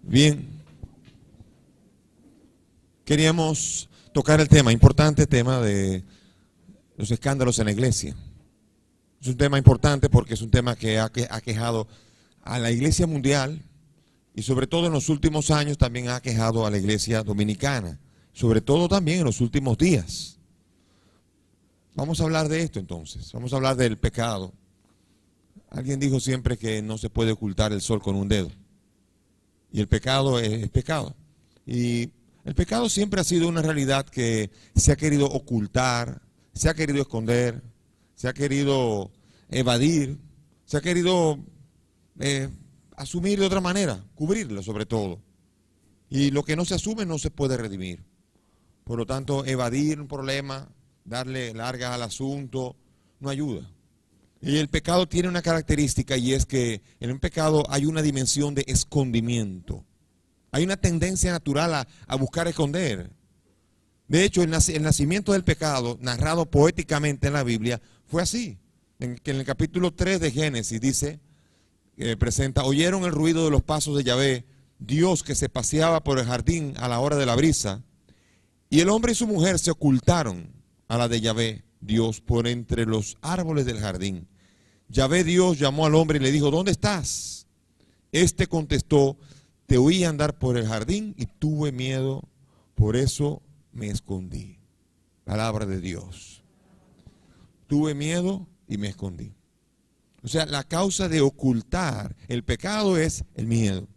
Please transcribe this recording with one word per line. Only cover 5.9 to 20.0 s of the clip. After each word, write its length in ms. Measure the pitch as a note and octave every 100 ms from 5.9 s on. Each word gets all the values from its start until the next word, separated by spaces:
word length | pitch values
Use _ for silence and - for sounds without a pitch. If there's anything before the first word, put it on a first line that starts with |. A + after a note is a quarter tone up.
| F#2 F#2+ - _ _ _ _ - - _ -
los 140 | G#2
escándalos 480 | A#2 C#3 C#3 B2+ A#2+
en 60 | G#2
la 80 |
iglesia. 420 | G#2 B2+ - C#2+ - - - _ _ _ _ _ _ _ _
Es 60 | B2+
un 100 | B2
tema 220 | C#3+ C#3
importante 500 | C3 B2 D3+ C#3+ -
porque 240 | B2 A2
es 80 | A2
un 80 | A2
tema 260 | A#2+ B2 A2+
que 220 | A2+ A2
ha 120 | A2
que-, 180 | - A#2+
ha 120 | A2
quejado 460 | - A2 A#2 A2+ G#2+ - _ _ _ _
a 160 | - A#2+
la 140 | A#2
iglesia 340 | A#2 D3 D3+ E3+
mundial 560 | D3+ C3+ C#3+ C3 D#3 - _ _ _ _ _ _
y 80 | -
sobre 240 | A2 C3 D3
todo 220 | E3 E3+
en 60 |
los 160 | D3+ -
últimos 420 | D3+ D#3+ D3+ D3
años 260 | D3+ D3 C#3+
también 320 | B2 A#2+ B2
ha 120 | B2
quejado 440 | C3 A2+ A2+ A2+ G#2+
a 60 |
la 80 | G#2
iglesia 420 | G2 G#2+ G#2+ A2
dominicana, 800 | G#2+ G2+ G#2+ G#2+ C#3 C3+ F2+ C#2+ _ _ _
sobre 280 | - A#2 A2
todo 280 | - D3 F3
también 300 | G3 D#3+ F3
en 60 | D3
los 160 | G#2
últimos 360 | A#2+ C#3+ C3+ A2
días. 640 | F3 D3